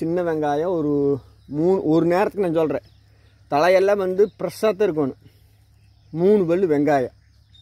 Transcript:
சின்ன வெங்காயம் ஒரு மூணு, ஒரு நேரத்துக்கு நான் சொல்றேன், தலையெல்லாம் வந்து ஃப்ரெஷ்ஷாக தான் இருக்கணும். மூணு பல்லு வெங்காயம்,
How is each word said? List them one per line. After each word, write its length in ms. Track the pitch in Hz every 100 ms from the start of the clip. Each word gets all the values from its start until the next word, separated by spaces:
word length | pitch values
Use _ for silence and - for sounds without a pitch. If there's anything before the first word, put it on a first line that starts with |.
சின்ன 260 | 165 175 175
வெங்காயம் 460 | 156 151 147 170 175
ஒரு 160 | 147 143 143 139 - - -
மூணு, 300 | 143 170 190 - 165
ஒரு 100 | 170
நேரத்துக்கு 340 | 175 202 185 185
நான் 140 | 160
சொல்றேன், 260 | 156 139 - _ _ _ _ _ _
தலையெல்லாம் 540 | 143 170 185 196 202 185
வந்து 200 | 185 208 -
ஃப்ரெஷ்ஷாக 380 | 180 - 220
தான் 140 | 185 208
இருக்கணும். 300 | 156 135 - - _ _ _ _ _ _ _ _
மூணு 280 | 156 185 208 165
பல்லு 160 | 175 190
வெங்காயம், 480 | 147 147 143 120 - _ _ _ -